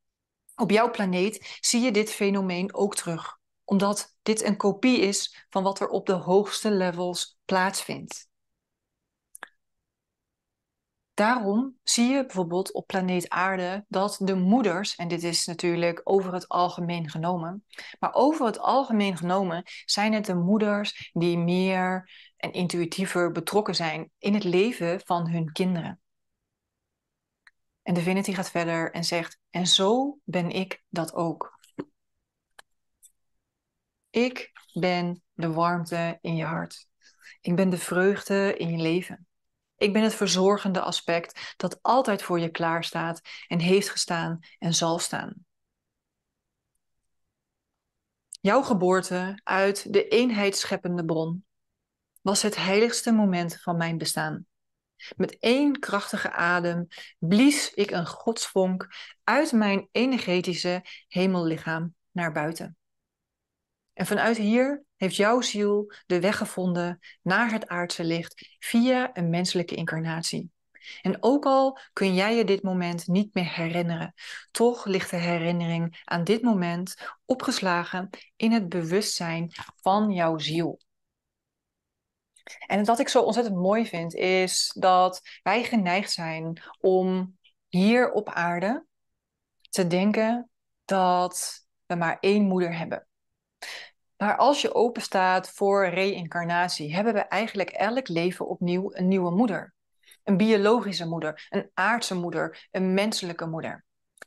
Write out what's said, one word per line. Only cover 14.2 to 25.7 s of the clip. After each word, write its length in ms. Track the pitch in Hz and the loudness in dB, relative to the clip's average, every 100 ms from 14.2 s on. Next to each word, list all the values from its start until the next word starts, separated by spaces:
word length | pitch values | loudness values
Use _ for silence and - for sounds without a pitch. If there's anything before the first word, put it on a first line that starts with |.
| 190 190 | 0 2
moeders, 600 | 185 247 214 170 202 - | 4 4 4 0 -4 -6
en 120 | 170 | -6
dit 160 | 170 | -4
is 220 | 170 165 - | -2 -2 -4
natuurlijk 560 | 170 175 170 170 170 | -2 -2 0 0 -2
over 300 | - 196 185 | 0 0 0
het 140 | 180 - | -6 -4
algemeen 640 | 180 175 175 170 175 156 | 0 0 0 -4 -4 -6
genomen, 560 | 160 165 180 165 196 - - - - | -4 -2 -2 -4 -10 -16 -20 -20 -6
maar 140 | - | -2
over 320 | - 277 320 240 | 4 4 4 0
het 140 | - | 0
algemeen 580 | - 240 262 220 202 175 | 0 0 2 0 0 -2
genomen 460 | 175 190 190 165 - - - | 0 0 0 -4 -8 -12 -4
zijn 280 | - 214 | 0 0
het 120 | 214 202 | 0 0
de 100 | 180 | 0
moeders 760 | 175 214 214 208 208 - - | 2 2 2 0 -4 -10 -8
die 240 | 175 175 170 | -2 0 2
meer 760 | 170 180 190 185 185 185 185 - - _ | 2 2 2 0 0 -2 -8 -20 -20 _
en 140 | 165 | -8
intuïtiever 800 | 185 175 175 165 175 185 180 175 | -4 -2 -2 -2 -2 -2 0 0
betrokken 440 | 160 156 202 214 170 | -2 -2 0 0 -2
zijn 360 | 165 156 160 _ | -2 -4 -10 _
in 160 | 208 | 0
het 100 | 208 | 0
leven 580 | 196 180 220 247 170 185 - | 2 2 2 0 -2 -2 -2
van 240 | 175 170 | -2 -2
hun 220 | 170 160 | -2 -4
kinderen. 500 | - 185 | -2 -2